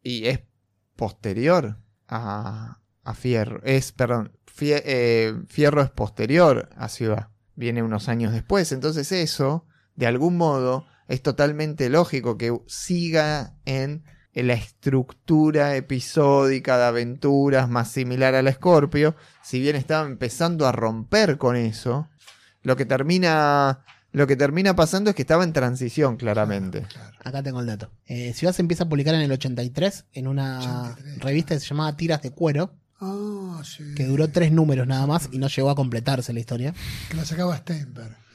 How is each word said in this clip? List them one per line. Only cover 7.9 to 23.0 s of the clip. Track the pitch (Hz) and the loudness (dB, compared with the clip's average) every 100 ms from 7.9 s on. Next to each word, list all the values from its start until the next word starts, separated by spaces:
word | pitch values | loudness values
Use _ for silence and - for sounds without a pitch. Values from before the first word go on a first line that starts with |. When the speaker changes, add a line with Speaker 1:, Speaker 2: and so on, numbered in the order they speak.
| 107 123 | -4 -2
Speaker 1:
años | 117 110 | -2 -2
después, | 113 - 196 160 | -2 0 0 0
entonces | 131 151 160 139 | -2 -4 -4 -4
eso, | 185 156 - 139 160 _ _ _ | -2 -2 0 0 -2 _ _ _
de | - 117 | -2 0
algún | 123 165 175 | 2 2 2
modo, | 160 135 127 131 - _ - | 2 2 0 -2 -6 _ -8
es | 127 | -4
totalmente | 147 - 147 147 156 147 123 | -2 2 0 0 -4 -2 2
lógico | 151 170 139 120 107 | 4 2 0 -2 -2
que | 117 120 - | -2 -4 -6
siga | - - 175 170 160 151 151 - - | -12 -4 -2 0 0 0 -2 -8 -12
en, | - 135 135 156 - - _ | -6 -4 -4 -8 -14 -20 _
en | 123 123 | -4 -2
la | |
estructura | 117 107 _ 143 131 127 - - 156 156 151 143 135 | -2 -4 _ 0 0 -2 -8 2 4 4 4 2 0
episódica | 131 131 - 156 143 139 135 131 - 123 | -4 -6 -2 2 4 6 4 0 2 4
de | |
aventuras | 120 117 120 127 143 139 139 131 127 | 4 2 -4 -2 0 2 4 2 2
más | 120 117 | 0 -2
similar | 135 123 127 131 | -4 -4 2 2
a | 131 | 4
la | 135 | 2
Scorpio, | 131 180 160 143 147 151 156 - _ | 2 6 6 6 2 2 0 -14 _
si | - 127 | -8 -2
bien | 143 143 | 0 0
estaba | 131 156 147 | 0 -2 -2
empezando | 117 123 - 170 165 135 | -6 -6 -2 -2 2 2
a | |
romper | 110 113 113 110 214 202 143 | 2 0 -2 0 4 4 4
con | 123 | 2
eso, | 123 113 107 123 131 156 _ - _ _ _ | 2 0 -2 -4 -4 -4 _ -20 _ _ _
lo | 127 127 | -2 0
que | 127 | 0
termina, | 131 | 0